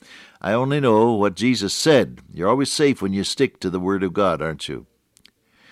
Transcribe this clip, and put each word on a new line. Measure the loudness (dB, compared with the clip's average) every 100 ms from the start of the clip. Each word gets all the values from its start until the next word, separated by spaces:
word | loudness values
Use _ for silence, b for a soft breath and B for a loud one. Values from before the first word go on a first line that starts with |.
| B B B B
I | -4
only | -2 0 0
know | 2 4 4
what | 2 0 0
Jesus | 0 0 -2 -2
said. | 4 4 2 -6 -16
You're | -4 0
always | 0 0
safe | 0 0 0
when | -2
you | -2
stick | -4 -2 -2 -2
to | -6
the | -2
Word | -2 0
of | -2
God, | 0 0 0
aren't | -4 -8 -10
you? | -12 -14 _ _ _ _ _ b b b